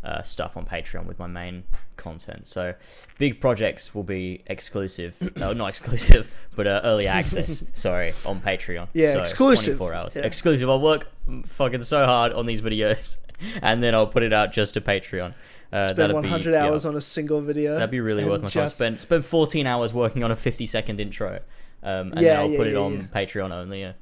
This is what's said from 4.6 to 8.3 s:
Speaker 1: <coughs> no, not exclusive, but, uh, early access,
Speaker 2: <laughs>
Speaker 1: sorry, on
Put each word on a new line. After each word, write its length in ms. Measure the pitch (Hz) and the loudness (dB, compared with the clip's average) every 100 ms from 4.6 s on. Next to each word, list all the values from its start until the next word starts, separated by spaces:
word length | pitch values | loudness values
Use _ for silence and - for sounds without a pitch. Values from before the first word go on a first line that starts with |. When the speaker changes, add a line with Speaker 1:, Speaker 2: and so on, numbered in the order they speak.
| - - 95 - 87 - 180 | -8 -6 -6 -8 -12 -8 -10
Speaker 1:
<coughs> 40 | - | -6
no, 160 | 95 | -6
not 160 | 117 101 | -4 -4
exclusive, 640 | - - 117 - 127 107 - - - | -6 -2 0 10 10 10 -8 -8 -2
but, 100 | 101 | 0
uh, 160 | 101 | 2
early 220 | 117 107 98 | 2 2 2
access, 580 | 95 - 95 - 147 - | 0 0 -2 -2 -4 -2
Speaker 2:
<laughs> 40 | |
Speaker 1:
sorry, 400 | - - 90 87 85 | -2 0 0 0 0
on 160 | - | -2